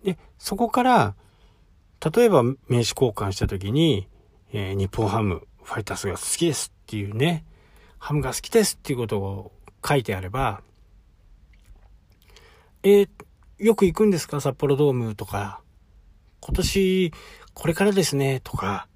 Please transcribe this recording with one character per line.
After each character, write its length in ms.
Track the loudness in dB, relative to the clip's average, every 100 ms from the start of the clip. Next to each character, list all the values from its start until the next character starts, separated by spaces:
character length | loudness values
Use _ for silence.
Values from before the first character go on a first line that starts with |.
で、 160 | -4 -6 -10 _
そ 200 | -8 -2
こ 120 | -2
か 140 | 2
ら、 320 | 4 4 4 -2 _ _ _ _ _ _ _ _ -2
例 120 | 4
え 40 | 6
ば 140 | 6
名 140 | 4 -2 -2
刺 100 | 0
交 340 | 0 0 0
換 180 | 0 -6
し 80 | -2
た 80 | -4
時 240 | -4 -4
に、 380 | 2 2 2 -4 _ _ _ _
え 200 | -8 -6
ー、 20 | -4
「日 100 | -4
本 200 | -2 -2
ハ 140 | 0
ム、 240 | -2 -4 -8 _
フ 100 | -10
ァ 80 | -10
イ 20 |
タ 100 | -8
ー 20 | -8
ズ 120 | -6
が 60 |
好 60 | -6 -6 -2
き 100 | -2
で 80 |
す」 180 | -2 -8 _
っ 20 | -12
て 100 | -8
い 120 | -6
う 60 |
ね、 300 | -2 0 -2 -8 -20 _ -20 -20 -20
「ハ 160 | -6
ム 60 | -4
が 140 | -4
好 60 | -8
き 100 | 0
で 140 | 2
す」 100 | 2 -2
っ 0 |
て 140 | -6
い 40 | -6
う 20 |
こ 80 | -4
と 140 | -4
を 320 | -4 -8 -12 _ -20 _ -2
書 100 | -2
い 60 |
て 120 | 0
あ 60 | -6
れ 80 | -6
ば、 340 | -4 -4 -6 -14 _ _ -20 _ _ _ -20 _ -20 _ -20 -20 -20 _ _ _ -20 -20 -20 _ _
「え 60 | 6
ー、 200 | 6 6 _ -20 _ -20 -2
よ 160 | 2
く 120 | 4 2
行 80 |
く 120 | 4 4
ん 40 |
で 80 | 2
す 100 | 0
か？ 120 | -4
札 160 | -4 -2
幌 200 | 0 2
ド 140 | 2
ー 20 |
ム」 220 | 2 -2 -6
と 100 | -8
か、 340 | -6 -6 -10 _ _ _ -20 -20 _ _ _
「今 140 | -6 -2
年 560 | 0 2 2 2 0 -4 -20 -20 -20
こ 140 | -6 -4
れ 60 |
か 100 | 2
ら 80 | 2
で 120 | 2
す 100 | 2
ね」 260 | 0 0 -2
と 120 | -6 -6
か 320 | -4 -6 -10